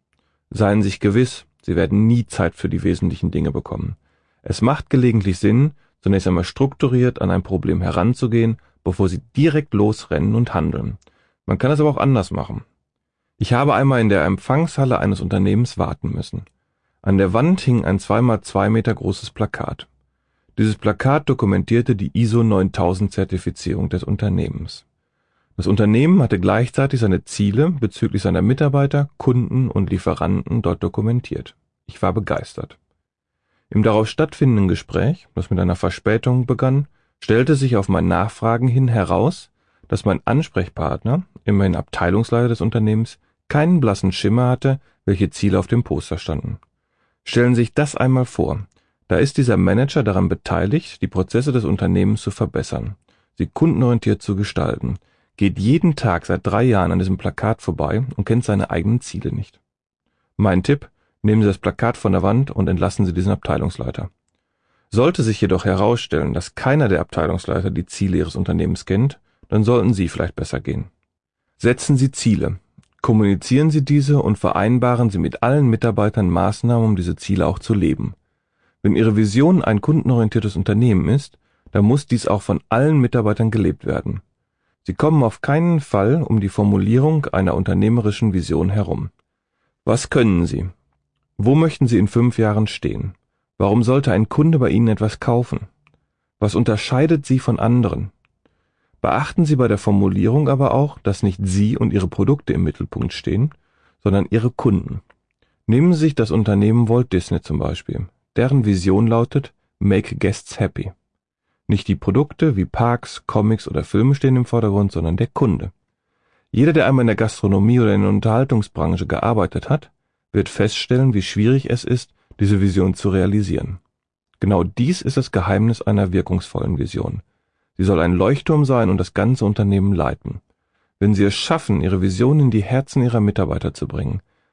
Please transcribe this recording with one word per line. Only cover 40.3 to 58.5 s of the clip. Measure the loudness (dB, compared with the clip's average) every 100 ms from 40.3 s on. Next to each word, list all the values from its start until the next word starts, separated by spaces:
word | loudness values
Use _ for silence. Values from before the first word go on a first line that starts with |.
| -2 0 -4 -4 -6 -6 -4 -2 -4 -4 -10 -2
immerhin | 0 2 -2
Abteilungsleiter | -6 -4 0 0 0 0 0
des | 0
Unternehmens, | -2 0 0 0 -2 -8 _ _ _
keinen | 0 2 2
blassen | 2 0 -2
Schimmer | -2 0 2 2
hatte, | 0 0 -2 -6 _ -4
welche | 0 -2
Ziele | 0 0 0
auf | 0
dem | -2
Poster | 0 -4 -6 -8
standen. | -6 -6 -8 -12 _ _ _ _ _ _
Stellen | -4 0 2 2
Sie |
sich | 0
das | 0 -2 0
einmal | 0 2 0
vor. | -2 -4 -4 -10 _ _ _ _
Da | 0
ist | 0 0
dieser | 0 2
Manager | 2 2 0 0
daran | 0 0 0
beteiligt, | -2 -4 -2 0 -2 -4 -8
die | -6
Prozesse | -4 -2 -2 0
des | -2
Unternehmens | 0 -2 0 0 0 -2
zu | -4
verbessern, | -6 -4 -4 -6 -8 -8 -12 _ _ _ _
sie | -8
kundenorientiert | 0 0 2 0 0 0 -4
zu | -4 -4
gestalten, | -4 -4 -4 -4 -6 -8 -12 _ _ -2
geht | 0 2
jeden | 2 2 2 2
Tag | 0 -2 -2
seit | -4 -2
drei | 0
Jahren | 2 2 2
an | 0
diesem | -2 -2
Plakat | -4 -4 -4 -4
vorbei | -6 -4 -2 -2 -4 -6
und | -2
kennt | 0
seine | 0